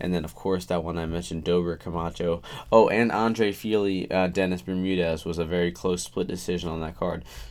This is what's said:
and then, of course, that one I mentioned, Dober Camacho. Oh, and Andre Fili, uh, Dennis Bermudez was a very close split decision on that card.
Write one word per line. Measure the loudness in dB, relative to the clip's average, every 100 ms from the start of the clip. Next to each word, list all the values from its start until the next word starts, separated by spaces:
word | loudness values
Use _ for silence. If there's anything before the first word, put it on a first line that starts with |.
and | -2
then, | -2
of | -4
course, | -6 -2 -2 -2
that | -2
one | -2 -4
I | -4
mentioned, | -4 -6 -6
Dober | 2 2 2 -4
Camacho. | -6 -4 -4 -2 -2 -2 -6 -14 6
Oh, | 8 8
and | 6 4
Andre | 4 2 2 0
Fili, | 0 0 2 2 0 0
uh, | 2 2
Dennis | 2 0 0
Bermudez | -2 -2 0 2 0 0
was | -2 -2
a |
very | 0 2 0
close | 0 -2 -2
split | -4 -4 -4
decision | -4 -4 -2 -2
on | -4
that | -6 -4
card. | -4 -4 -10 -16 -16